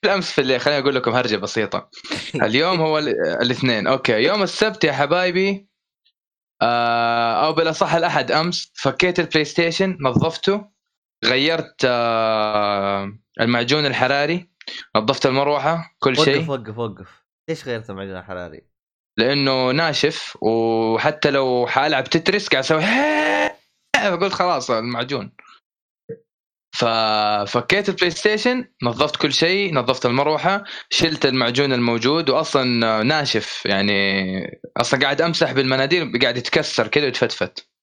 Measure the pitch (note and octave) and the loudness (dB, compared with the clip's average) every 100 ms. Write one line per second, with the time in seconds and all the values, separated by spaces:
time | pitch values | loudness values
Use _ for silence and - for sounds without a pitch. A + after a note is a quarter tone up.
0 | F#3 G3 E3+ - C3 B2+ D3 D3 C3+ C3 | 2 0 0 -2 0 2 2 2 2 0
1 | A#2+ A#2+ B2 G#2 G2 - G#2 G2+ - - | 2 0 0 -2 -2 -2 -2 -4 -8 -20
2 | - - - D3 G#2+ A#2+ E3+ F3+ D#3 D3+ | -10 -10 -8 -2 0 2 2 2 0 0
3 | D3 - E2 D2+ B2 B2 C3 A2 G2+ C3 | -2 -2 -2 0 0 0 0 0 0 0
4 | - A2 C3+ G#3 F#3 - G#3+ G#3+ D#3 C#3 | 2 2 2 2 -2 2 0 2 0 2
5 | C#3+ F3 F#3 F3+ G3 G3 _ _ _ _ | 0 2 2 0 0 -2 _ _ _ _
6 | _ _ _ _ _ _ A2+ A#2+ A#2 A#2 | _ _ _ _ _ _ 0 2 2 2
7 | A#2 A#2 A#2 A2+ D#3 D#3 D#3+ D#3+ F3 E3 | 2 2 0 0 0 0 -2 0 2 2
8 | E3 D3+ B2+ D3 E3+ F3 - - C#3 C3+ | 2 0 0 0 0 -4 -10 -4 -4 2
9 | F3+ F3+ E3 D#3+ D3 - E3+ D#3+ F#3+ F3 | 0 2 0 0 0 0 0 0 -2 0
10 | C3 B2 D#3+ - - G3+ G#3 _ _ _ | 0 0 0 0 -2 -2 -4 _ _ _
11 | _ _ A2+ B2+ D3 E3 D3+ - C3 A#2+ | _ _ 0 2 2 0 -4 -2 0 2
12 | A#2 A2+ A2+ A2 G#2+ G#2+ G#2 G2+ G2 G2+ | 2 2 2 2 2 0 0 0 0 -2
13 | G2 G#2+ _ - A2+ A#2+ A#2+ D3 D3 A#2+ | -4 -12 _ -2 0 2 2 0 0 0
14 | C3 C#3 D3 F3 - _ - - - A2 | 0 2 0 -2 -6 _ -18 -18 -4 -2
15 | A2 C3 C#3 C3 C#3+ D3 C#3 E3 D#3+ _ | 0 2 2 2 0 0 0 -2 -6 _
16 | C#3 B2+ D#3 C#3+ E3 C3+ A2 G#2+ A#2 F#2 | 0 2 2 2 -2 -6 -8 -8 -8 -8
17 | F#2 _ _ _ - D#3+ C#3 A#2 A2+ F#2+ | -18 _ _ _ -10 -10 -6 -8 -8 -12
18 | G2 F#2 F2+ F2+ F2 D2 _ _ _ _ | -10 -12 -12 -12 -12 -16 _ _ _ _
19 | _ - A#2 C#3+ C3+ C3 B2+ C#3 E3 C#3+ | _ 0 0 2 2 2 2 2 0 0
20 | C#3+ D#3+ - - G#2+ A2+ A2+ A2+ A2+ A2+ | 0 -2 -12 -4 0 2 2 2 2 2
21 | C3+ D3+ D3+ C#3 C3 B2 A#2+ C3 D3 C#3+ | 0 0 0 2 2 0 0 0 2 0
22 | C3 E3+ E3 G3+ G3 C3+ C3+ D#3 F3+ A#3+ | 0 0 2 -2 0 0 2 2 2 0
23 | D4 D4+ D4+ D4+ D4+ - _ _ _ C4 | 0 0 0 0 -2 -6 _ _ _ 0
24 | G#3 F3 F#3+ - F3+ D#3 A#2+ A2+ A#2 A#2 | 0 0 -2 0 0 0 0 -2 0 -4
25 | B2+ C#3 - - - - _ _ _ _ | -4 -4 -6 -16 -20 -20 _ _ _ _
26 | - - _ _ _ _ _ - A#2+ A2+ | -18 -18 _ _ _ _ _ -2 0 2
27 | A2 G#2+ G#2+ G#2 G2+ B2 - F#3+ G3+ F#3 | 0 2 0 0 0 -2 0 0 0 -2
28 | F3 E3+ G#3 G#3+ B3 B3+ B3 _ B2 A#2+ | -2 0 -2 0 0 -2 -6 _ -4 0
29 | D3 - D3+ - E3 F#3+ G3 D3+ A#2+ B2+ | -2 0 -2 0 0 0 0 0 0 0
30 | B2 B2 D3 D3+ E3 G3+ G3+ - - - | 0 2 0 0 0 -2 -6 -16 -6 -2
31 | E3 D3+ C#3+ C3 A#2+ B2 C#3 B2+ A#2+ A#2 | 0 2 0 2 0 2 0 2 2 2
32 | A#2+ D#3 E3 E3 D#3 C#3+ B2+ A#2+ A2+ A2 | 2 0 2 0 2 0 0 2 2 2
33 | A2 D3+ C#3 A2 - - - G2 G2+ G2+ | 2 0 0 -2 -4 -6 -2 0 2 2
34 | G2 G2 F#2 F#2+ - - - - A#2+ C3+ | 2 0 -2 -4 -8 -12 -12 -6 -2 2
35 | C#3 C#3 E3 D#3+ D#3 B2+ C3 C3 C3+ F3+ | 0 2 0 0 0 0 0 0 2 0
36 | C#3+ A#2 B2+ A#2+ A#2+ D#3+ D3+ - G#2+ D3 | 0 0 0 0 -2 -2 0 -2 0 0
37 | C#3+ A#2+ A#2 - F2+ - _ _ | 0 -2 -4 -2 -6 -8 _ _